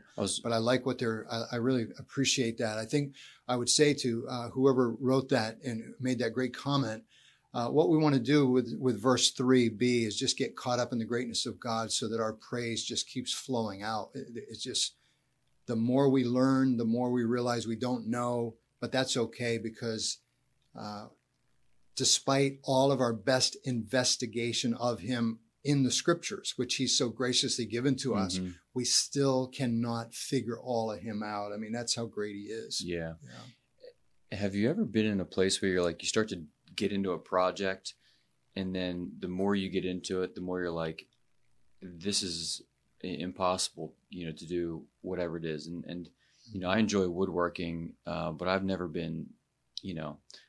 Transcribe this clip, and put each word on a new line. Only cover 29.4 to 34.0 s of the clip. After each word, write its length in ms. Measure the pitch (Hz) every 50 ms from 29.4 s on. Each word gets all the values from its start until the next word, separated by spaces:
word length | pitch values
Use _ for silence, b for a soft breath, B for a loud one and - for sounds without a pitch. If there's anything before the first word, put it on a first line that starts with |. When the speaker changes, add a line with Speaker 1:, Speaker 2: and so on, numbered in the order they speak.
| 131
Speaker 2:
cannot 640 | 127 - - 135 120 117 113 120 117 117 117 113 113 -
figure 440 | - - - 143 127 107 113 117
all 340 | 117 - 127 120 113 113 110
of 100 | 104 -
him 200 | 101 117 104 104
out. 300 | 107 104 107 104 104 104
I 60 | 104
mean, 160 | 107 110 107 113
that's 200 | 120 120 - -
how 120 | 120 117
great 300 | 104 98 104 104 104 101
he 80 | 101 101
is. 380 | 104 110 113 113 - - -
Speaker 1:
Yeah. 320 | - 87 87 85 82 82 82 -
Speaker 2:
Yeah. 1160 | 139 123 120 120 117 120 - _ _ _ _ _ - - - _